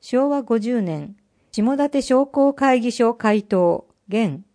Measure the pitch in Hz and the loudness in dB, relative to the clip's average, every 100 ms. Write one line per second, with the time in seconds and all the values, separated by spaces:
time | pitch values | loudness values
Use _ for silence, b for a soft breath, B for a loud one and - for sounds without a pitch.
0 | - 247 277 285 240 226 214 247 185 156 | -2 0 0 -2 -2 -2 -2 -4 -2 -6
1 | 147 - _ _ _ - 214 277 285 285 | -10 -16 _ _ _ -2 -2 0 0 -2
2 | 269 254 277 277 277 277 277 254 240 - | 0 0 2 2 0 2 2 2 0 0
3 | 233 233 220 208 202 190 175 170 - _ | 0 0 0 0 0 0 2 0 -6 _
4 | _ 202 214 143 196 | _ -2 -2 -4 -12